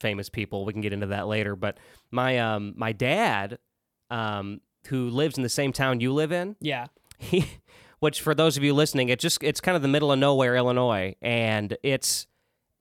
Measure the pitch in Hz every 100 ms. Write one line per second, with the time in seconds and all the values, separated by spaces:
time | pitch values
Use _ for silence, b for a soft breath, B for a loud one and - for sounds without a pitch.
0 | 110 101 98 - 101 101 98 107 104 101
1 | 98 101 98 107 104 98 104 - B B
2 | B 123 127 127 113 107 104 - 113 104
3 | 127 180 220 104 101 120 _ _ _ _
4 | _ 120 110 104 101 104 _ _ - 131
5 | 123 120 156 135 120 - 139 127 135 123
6 | 127 139 156 175 185 214 151 131 123 _
7 | _ - - 180 143 - B B B B
8 | 151 - - 147 160 139 143 143 151 139
9 | 123 123 165 - 160 143 - 180 139 147
10 | 147 135 139 135 127 123 123 123 123 104
11 | 92 - - 117 113 107 104 107 139 135
12 | - - - _ _ _ _ _